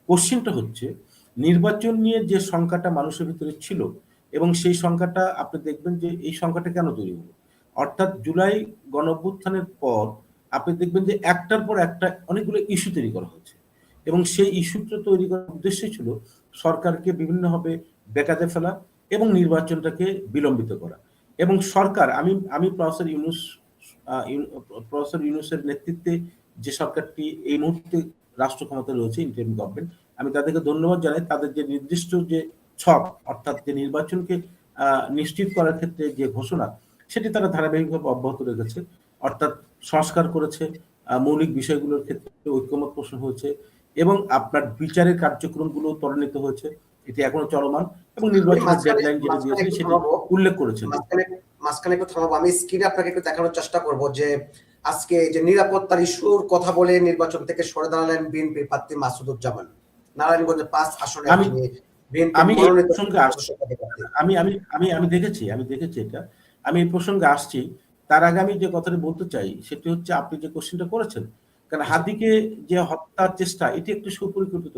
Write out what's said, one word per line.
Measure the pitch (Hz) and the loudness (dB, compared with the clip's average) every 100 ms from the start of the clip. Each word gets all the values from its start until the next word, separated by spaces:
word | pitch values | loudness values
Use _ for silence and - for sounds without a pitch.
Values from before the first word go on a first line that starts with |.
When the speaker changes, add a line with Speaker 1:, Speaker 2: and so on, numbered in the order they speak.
| - | 2
Speaker 1:
কোশ্চেনটা | 175 - 247 226 | 2 4 0 0
হচ্ছে | 143 113 - 120 - _ _ _ 120 | -4 -6 -8 -10 -10 _ _ _ 0
নির্বাচন | 156 175 208 214 226 226 | 4 6 4 2 0 2
নিয়ে | 220 226 165 | 2 2 2
যে | 190 | 0
শঙ্কাটা | - 170 170 175 180 | 0 0 0 0 0
মানুষের | 156 151 156 160 | -2 -2 -4 -8
ভিতরে | 165 151 151 | -6 -8 -10
ছিল | - 180 92 - _ _ _ | -8 -6 -6 -8 _ _ _
এবং | 151 170 | 0 2
সেই | 170 175 | 4 2
শঙ্কাটা | 175 175 170 175 185 185 185 | 2 2 0 0 0 0 -2
আপনি | 143 151 | -8 -8
দেখবেন | 151 147 175 175 | -8 -6 -6 -4
যে | 170 | -4
এই | 175 151 | -6 -8
শঙ্কাটা | 165 170 170 170 | -4 -4 -2 -4
কেন | 175 165 110 | -2 -2 -4
তৈরি | 95 | -8
হলো, | 87 85 _ _ _ _ - | -10 -14 _ _ _ _ -6
অর্থাৎ | 139 - 190 - | -6 0 -2 -2
জুলাই | 147 170 196 214 214 - - | -4 2 2 2 -4 -14 -6
গণঅভ্যুত্থানের | 139 160 160 180 196 190 190 180 - | -2 0 0 -4 -4 -4 -4 -6 -4
পর | 135 110 110 113 _ _ - | 0 0 -2 -6 _ _ -6
আপনি | 139 175 170 | -4 -2 -2
দেখবেন | 175 185 | 0 2
যে | 190 202 | 0 0
একটার | 170 175 - 220 208 | 2 0 2 -2 0
পর | 196 170 | 0 0
একটা | - 180 - - | 0 -2 -2 -4
অনেকগুলো | 196 214 202 - | -2 0 -2 0
ইস্যু | 185 - 170 | -2 -2 -4
তৈরি | 113 | -4
করা | 90 87 | -6 -10
হয়েছে | - - _ _ _ _ _ 160 | -16 -20 _ _ _ _ _ 0
এবং | 175 | 0
সেই | 175 196 196 185 | 2 2 2 2
ইস্যুটা | 170 208 - 208 202 | -2 -4 -6 -4 2
তৈরি | 185 185 | 2 2
করার | 185 185 165 | -2 -6 -6
উদ্দেশ্যই | 196 196 220 | -4 -2 -6
ছিল | - 113 110 - _ _ | -6 -8 -8 -12 _ _
সরকারকে | - 165 165 180 165 185 | -4 -2 0 -2 -2 -2
বিভিন্নভাবে | 170 160 180 175 170 165 165 - _ - 139 | -2 -2 0 2 0 -2 -6 -10 _ -6 -2
বেকাতে | 143 160 170 | 0 0 0
ফেলা | 170 175 185 - _ - | 0 -2 -4 -14 _ -4
এবং | 208 220 | 0 4
নির্বাচনটাকে | 185 170 160 165 160 160 160 185 190 - | 6 6 4 2 -2 -4 -2 -4 -4 -4
বিলম্বিত | 143 143 120 110 90 | 0 2 0 -2 -8
করা। | 85 - _ _ _ - | -10 -16 _ _ _ 0
এবং | 180 190 | 2 4
সরকার, | - 196 202 196 131 | 2 2 2 4 2
আমি, | 123 170 196 - | 4 0 0 -2
আমি | 151 185 185 | 0 0 2
প্রফেসর | 160 160 165 | -2 0 -4
ইউনূস, | 151 160 165 - - _ _ - _ 143 | -4 -4 -6 -10 -16 _ _ -20 _ -8
আহ, | 131 104 | -6 -4
ইউন-, | 139 - 131 - 117 113 | -6 -8 -12 -18 -18 -8
প্রফেসর | 147 147 170 147 | -6 -4 -2 -2
ইউনূসের | 151 151 165 143 | -4 -4 -6 -6
নেতৃত্বে | 143 - 170 175 170 170 _ _ - | -6 -6 -6 -2 -2 -4 _ _ -14
যে | 113 | -10
সরকারটি | 139 147 156 151 - 151 - | -6 -4 -4 -8 -8 -10 -8
এই | 139 147 | -4 0
মুহূর্তে | 160 170 - 170 170 - _ - | 0 -2 -2 -4 -4 -12 _ -4
রাষ্ট্র | 139 - 147 | -4 -4 -10
ক্ষমতায় | 135 135 123 | -8 -4 -2
রয়েছে, | 113 139 | -2 -2
ইন্টারিম | 147 113 113 | -6 -4 -4
গভর্নমেন্ট, | 110 95 101 170 - _ - | -4 -6 -8 -12 -14 _ -8
আমি | 135 143 | -4 0
তাদেরকে | 147 160 147 | 0 0 0
ধন্যবাদ | 156 165 175 165 | 0 2 2 2
জানাই। | 156 170 | 0 -2
তাদের | 143 143 | -2 -2
যে | 147 139 | -4 -4
নির্দিষ্ট | 143 135 170 - 180 170 | -6 -4 -6 -2 -2 0
যে | 160 156 - _ - | -2 -4 -14 _ 0
ছক, | 180 151 - - - | 6 6 4 -10 -12
অর্থাৎ | - 143 123 143 | -10 -8 -8 -6
যে | 139 | -6
নির্বাচনকে, | 139 151 156 185 175 175 - _ _ - | -4 -4 -4 -6 -4 -4 -6 _ _ -2
আহ, | 139 135 - 143 | 0 2 0 -4
নিশ্চিত | 151 - 196 190 | -4 -2 -2 2
করার | 160 160 | 2 0
ক্ষেত্রে | 170 165 151 135 | -6 -4 -6 -2
যে | 135 110 | -4 -4
ঘোষণা, | 110 165 104 - _ _ - | -4 -4 -4 -8 _ _ -8
সেটি | 233 220 | -6 -2
তারা | 214 190 160 | 0 0 0
ধারাবাহিকভাবে | 156 156 156 160 147 | 0 0 0 -2 -2
অব্যাহত | 127 135 127 | -2 -4 -4
রেখেছে, | 123 113 110 180 - _ _ _ | -6 -4 -6 -8 -14 _ _ _
অর্থাৎ | - - 147 - _ _ | -6 -2 -4 -4 _ _
সংস্কার | - 156 160 170 165 165 | -2 0 2 0 0 0
করেছে, | 151 - 160 - _ _ - | -2 -4 -8 -8 _ _ -4
আহ, | 127 135 | 0 2
মৌলিক | 151 160 131 | 2 2 0
বিষয়গুলোর | 123 143 143 143 | 0 -2 0 -2
ক্ষেত্রে | - 120 - _ 147 | -4 -10 -12 _ -2
ঐকমত্য | 131 131 143 143 - | -2 -2 -4 -4 -8
পোষণ | - 127 | -10 -8
হয়েছে | 131 120 143 143 - _ _ 151 | -6 -6 -6 -8 -12 _ _ 2
এবং | 170 196 - 135 | 4 4 2 0
আপনার | - 147 113 - | 2 -2 -2 -6
বিচারের | 160 180 175 170 | -2 4 4 4
কার্যক্রমগুলো | 156 - 143 151 156 151 156 151 | 2 0 -8 -4 -4 -2 -4 -4
ত্বরান্বিত | 143 143 139 139 | -4 -2 -4 -2
হয়েছে, | 135 131 151 - _ _ - | -4 -4 -8 -12 _ _ -12
এটি | 120 | -2
এখনো | 135 151 147 | 0 0 -2
চলমান | 147 139 147 185 - _ - | 0 0 -2 -4 -8 _ -2
এবং | 220 | 4
নির্বাচনের | 190 170 175 175 | 6 6 6 6
Speaker 2:
মাঝখানে, | 170 151 143 | 4 4 4
Speaker 1:
ডেডলাইন | 147 147 | 2 0
যেটা | 143 | 0
Speaker 2:
মাঝখানে | 139 | -2
Speaker 1:
দিয়েছে | 135 196 | 0 0
Speaker 2:
একটু | 185 170 | 0 0
Speaker 1:
সেটি | 170 | 2
Speaker 2:
থামাবো। | 170 226 - - 185 | 2 2 0 2 4
Speaker 1:
উল্লেখ | 185 185 | 4 2
করেছেন। | 123 110 107 | -2 -2 -4
Speaker 2:
মাঝখানে, | - - 185 370 370 _ _ | -6 -2 -2 -2 -6 _ _
মাঝখানে | 147 - 180 180 | -8 -4 -2 0
একটু | 180 | 0
থামাবো। | 165 160 156 | -2 0 4
আমি | 175 | 4
স্ক্রিনে | 175 - 185 190 | 2 0 2 2
আপনাকে | 185 175 | 2 0
একটু | 180 | -2
দেখানোর | 165 160 170 165 | -4 0 0 -2
চেষ্টা | - 175 | -2 -2
করব | 151 135 139 131 | 0 -2 -2 0
যে | 147 143 143 - _ _ | 0 0 -4 -20 _ _
আজকে | 147 - - 170 160 | -6 -4 0 2 4
যে | 160 | 4
নিরাপত্তার | 165 196 156 190 - 175 | 4 6 6 2 2 2
ইস্যুর | 175 - 208 202 202 | 2 2 4 4 4
কথা | 180 180 | 2 4
বলে | 170 180 180 175 | 4 6 6 6
নির্বাচন | 165 165 165 143 | 4 0 -2 -6
থেকে | 165 | -4
সরে | 165 151 160 | -4 -2 -2
দাঁড়ালেন | 160 160 160 156 | 0 0 0 -2
বিএনপির | 156 156 143 143 | -4 -4 -4 -4
প্রার্থী | 139 - 147 | -4 -4 -4
মাসুদুজ্জামান। | 131 - 131 117 127 110 90 _ _ _ _ 143 | -4 -4 -8 -6 -6 -6 -12 _ _ _ _ -2
নারায়ণগঞ্জে | 156 165 165 156 - 156 | 2 4 2 0 0 0
পাঁচ | 156 - | 0 -2
আসনে | - 151 147 | -8 -4 4
Speaker 1:
আমি, | 185 196 | 6 6
Speaker 2:
তিনি | 131 127 - _ _ - | 0 -4 -6 _ _ -6
বিএনপি | 151 165 160 | 0 4 6
Speaker 1:
আমি | 180 | 6
এই | 220 | 8
Speaker 2:
মনোনীত | 185 180 180 | 8 8 6
Speaker 1:
প্রসঙ্গে | 175 202 180 | 4 2 4
আসছি। | 131 - - | 4 4 -6
Speaker 2:
সদস্য | - | -8
পদে | - 127 | -8 -8
প্রার্থী। | - - - 147 | -10 -10 -8 0
Speaker 1:
আমি, | 175 185 | 2 4
আমি, | 190 196 - 151 | 2 -2 -6 -2
আমি, | 185 165 | 0 2
আমি | 170 175 | 2 2
দেখেছি, | 196 - 101 | 0 -4 -4
আমি | 117 127 | -4 -6
দেখেছি | 135 165 123 107 | -6 -6 -6 -8
এটা। | 135 175 _ _ _ | -10 -14 _ _ _
আমি | - 175 | 0 2
এই | 175 | 2
প্রসঙ্গে | 175 185 196 147 147 | 0 0 4 4 4
আসছি। | - 127 - - _ _ - | 0 -6 -6 -12 _ _ 4
তার | 156 | 6
আগে | 170 180 | 6 4
আমি | 196 | 0
যে | 185 185 | 0 0
কথাটা | 170 170 175 160 | -2 -2 -2 -2
বলতে | 165 180 | -6 -6
চাই | 127 98 - - | -4 -6 -8 -12
সেটি | 147 165 | -8 -4
হচ্ছে | 170 175 | -4 -2
আপনি | 156 143 151 | -2 -2 -8
যে | 156 | -10
কোশ্চেনটা | 156 - 180 175 | -10 -10 -8 -4
করেছেন, | 226 220 117 113 _ _ _ - | -4 -4 -6 -12 _ _ _ -10
কারণ | 156 | -6
Speaker 2:
জি। | 143 | 0
Speaker 1:
হাদিকে | 165 175 220 220 220 220 - - | 0 0 0 4 4 2 -6 -2
যে | 180 160 | 0 0
হত্যার | 160 - - 185 185 | -4 -8 0 0 0
চেষ্টা, | 175 - 160 165 | -6 -2 -2 -2
এটি | 175 | -4
একটি | 214 196 | -6 -6
সুপরিকল্পিত | - 196 196 190 175 160 | -6 -6 -4 -4 -4 -8